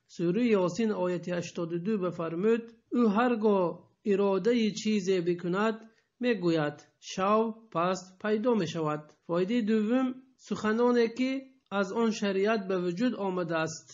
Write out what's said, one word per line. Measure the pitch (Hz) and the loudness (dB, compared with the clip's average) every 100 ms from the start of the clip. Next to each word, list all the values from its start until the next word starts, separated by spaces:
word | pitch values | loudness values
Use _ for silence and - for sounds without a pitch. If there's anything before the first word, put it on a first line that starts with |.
| _ | _
Сураи | - 170 185 247 | -4 0 2 2
Ёсин | 208 180 175 220 | 4 2 0 -2
ояти | 196 180 175 170 | 0 -2 -2 -4
ҳаштоду | 175 170 - 170 170 | -6 -6 -6 -4 -4
ду | 170 220 | -2 -2
бафармуд: | 180 170 165 170 214 233 233 - - | -2 -4 -6 -2 2 0 -2 -16 -4
«Ӯ | 240 226 | 2 2
ҳар | 196 247 233 | 4 2 2
гоҳ | 214 196 175 - - _ | 2 4 2 -2 -14 _
иродаи | 220 196 202 190 190 247 220 | 0 2 2 2 2 2 2
чизе | - 214 214 185 190 | 0 0 0 2 0
бикунад, | 170 175 175 185 220 220 - _ _ - | 0 -2 -2 0 0 -2 -10 _ _ -6
мегӯяд: | 247 220 175 160 147 147 - _ | -2 0 2 2 0 -4 -14 _
‹Шав, | - - 190 220 226 220 - | -12 -2 2 2 0 -4 -8
пас | 165 180 185 - - | -2 -2 -2 -6 -8
пайдо | 208 214 240 | -2 0 2
мешавад.» | 226 165 165 156 151 151 - | 0 0 -2 -4 -4 -8 -16
Фоидаи | - 170 185 247 | -4 -2 0 0
дуввум, | 208 220 208 254 262 254 - | 0 0 2 0 0 -4 -14
суханоне | _ - 202 214 220 240 247 233 | _ -10 -4 -2 2 2 4 2
ки | 233 254 269 262 _ - | 0 -2 -4 -8 _ -8
аз | 196 190 | -4 -2
он | 220 226 | 0 0
шариат | 220 202 190 202 226 190 | 0 0 0 0 0 -2
ба | 190 | -2
вуҷуд | 180 175 247 | -2 0 -2
омадааст, | - 196 180 175 165 160 160 - | -2 -4 -2 -2 -2 -4 -6 -16